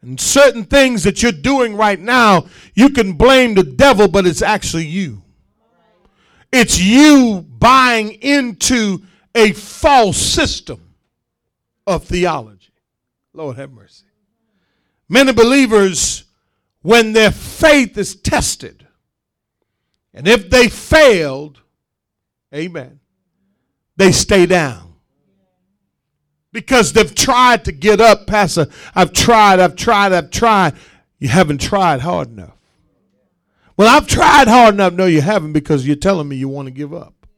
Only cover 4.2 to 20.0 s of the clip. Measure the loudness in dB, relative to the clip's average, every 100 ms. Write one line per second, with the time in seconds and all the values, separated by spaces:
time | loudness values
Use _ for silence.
4.2 | -2 -2 -4 -4 -6 -10 -8 -8 -10 -12
5.2 | _ _ _ _ _ _ _ _ _ _
6.2 | _ _ _ -2 0 0 2 4 6 6
7.2 | 4 -2 -10 -2 2 4 2 -2 -6 -8
8.2 | -2 -2 -2 -6 -4 -2 -2 -6 _ _
9.2 | _ 0 0 0 -12 -4 2 2 2 -2
10.2 | -4 -4 -4 -6 -14 -20 _ _ _ _
11.2 | _ _ _ _ _ _ -8 -8 -6 -4
12.2 | -4 -6 -10 _ _ _ _ _ _ _
13.2 | _ -18 -16 -16 -18 -20 _ _ _ _
14.2 | _ _ _ _ _ _ _ _ _ 0
15.2 | 0 2 2 4 2 2 0 -2 -6 -8
16.2 | _ _ _ _ _ _ 0 0 2 2
17.2 | 0 -2 -14 -2 2 2 0 -6 -10 -8
18.2 | -4 -4 -4 -10 -16 _ _ _ _ _
19.2 | _ _ _ _ _ _ _ _